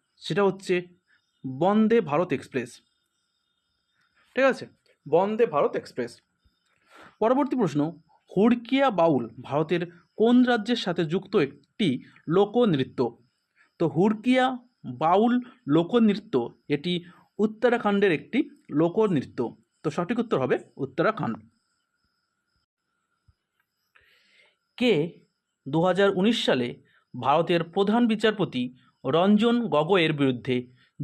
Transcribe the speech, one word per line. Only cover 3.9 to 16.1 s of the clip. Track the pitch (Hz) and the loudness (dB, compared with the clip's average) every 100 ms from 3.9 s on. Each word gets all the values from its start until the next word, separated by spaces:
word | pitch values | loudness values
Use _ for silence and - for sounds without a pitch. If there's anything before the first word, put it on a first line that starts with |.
| _ _ _ _ 247 | _ _ _ _ 0
ঠিক | |
আছে, | 269 240 117 _ _ _ 139 | 0 0 -8 _ _ _ 0
বন্দে | 160 202 220 233 | 0 2 0 0
ভারত | 147 160 175 | 2 0 -2
এক্সপ্রেস। | - - 120 - _ _ _ _ _ _ _ - - - | -8 -8 -10 -12 _ _ _ _ _ _ _ -20 -18 -2
পরবর্তী | 220 262 277 269 | 0 0 0 -2
প্রশ্ন, | 175 147 156 - _ _ - 175 | -2 0 -4 -6 _ _ -6 0
হুড়কিয়া | 233 247 - 269 277 | 2 2 -2 0 0
বাউল | 180 165 131 110 131 | 2 2 2 -2 -12
ভারতের | 123 143 156 175 170 - _ - | -6 -4 -2 -4 -4 -14 _ 0
কোন | 226 247 | 4 4
রাজ্যের | 247 240 208 240 | 4 2 0 -2
সাথে | 190 170 160 | -2 -4 -2
যুক্ত | 190 - 208 | -4 -2 -2
একটি | 139 - _ - - 127 - _ - | -2 -6 _ -4 -2 -2 -8 _ -2
লোকনৃত্য? | 175 202 240 226 143 131 - 120 - _ _ _ _ _ - | 0 2 2 2 2 -2 -2 -4 -6 _ _ _ _ _ -4
তো | 165 | -2
হুড়কিয়া | 151 208 214 247 254 254 254 - _ 131 | 2 0 0 0 0 0 -4 -14 _ -14
বাউল | 123 156 196 233 247 - - 139 | -4 0 2 2 0 -4 -10 0
লোকনৃত্য | 156 170 240 214 | 0 2 2 2